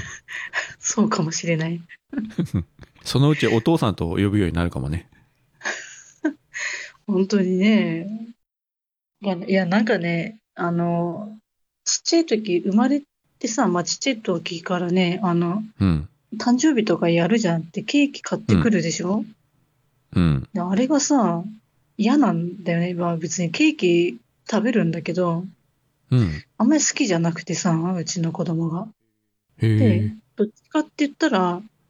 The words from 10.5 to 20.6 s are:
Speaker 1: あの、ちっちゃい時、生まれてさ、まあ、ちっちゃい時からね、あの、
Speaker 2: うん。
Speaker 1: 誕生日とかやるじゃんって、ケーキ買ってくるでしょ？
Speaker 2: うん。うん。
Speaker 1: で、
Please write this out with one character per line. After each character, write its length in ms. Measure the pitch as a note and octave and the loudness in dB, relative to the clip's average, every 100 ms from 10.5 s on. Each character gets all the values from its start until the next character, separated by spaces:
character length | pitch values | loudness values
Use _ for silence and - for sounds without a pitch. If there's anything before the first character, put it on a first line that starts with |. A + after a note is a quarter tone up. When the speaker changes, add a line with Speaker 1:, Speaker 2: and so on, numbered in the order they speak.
Speaker 1:
あ 160 | - F3 | -6 -2
の、 680 | E3+ E3+ E3+ E3+ F#3+ G#3 A3 _ _ _ _ | 0 0 0 -2 -6 -12 -16 _ _ _ _
ち 140 | - - | -4 -4
っ 20 | |
ち 120 | - E4+ | 0 0
ゃ 20 | |
い 60 | E4 | 2
時、 320 | G#3+ G#3+ F3 | -2 0 -2
生 160 | G3 G3+ | 2 2
ま 120 | C4 | 4
れ 140 | C#4+ - _ _ - | 0 -4 _ _ -10
て 100 | A3+ | -6
さ、 180 | C#4+ G3+ | 0 0
ま 120 | F3 | 0
あ、 40 | |
ち 120 | E3+ - | -2 -2
っ 20 | |
ち 120 | C#4 | -2
ゃ 20 | |
い 80 | A3 | -2
時 420 | - E3+ E3 E3+ | -2 -4 -4 -10
か 160 | - F3+ | -4 -4
ら 120 | F3 | 0
ね、 300 | F#3 F3 F#3 | 2 2 0
あ 120 | F3+ | 0
の、 280 | E3+ E3+ G3+ G#3+ - | 2 0 -2 -6 0
Speaker 2:
う 40 | |
ん。 240 | G2 D#2 D#2+ _ - G#3+ | 2 2 -2 _ -14 -4
Speaker 1:
誕 200 | B3 B3 | 0 4
生 160 | D#4 | 4
日 100 | B3 | 2
と 120 | G#3+ A3 | 2 2
か 100 | E3+ | 2
や 160 | E3+ E3+ | 2 2
る 100 | A3 | 2
じ 100 | F#3+ | 2
ゃ 100 | E3+ | -2
ん 40 | |
っ 20 | |
て、 180 | - G3 | -4 -10
ケ 220 | - C#4+ | -2 2
ー 80 | C#4+ | 0
キ 100 | - | -2
買 160 | - A3 | -6 -6
っ 40 | |
て 120 | - G3+ | 2 2
く 140 | A3+ | 4
る 120 | F#3+ | 2
で 80 | D#3+ | 0
し 120 | - | -4
ょ？ 200 | F3 G#3 - - _ _ _ _ _ _ _ | -2 -4 -6 -14 _ _ _ _ _ _ _
Speaker 2:
う 60 | - | 0
ん。 20 | |
う 40 | E2+ C#2 | 2 2
ん。 100 | B1 | -2
Speaker 1:
で、 60 | F#3 | -6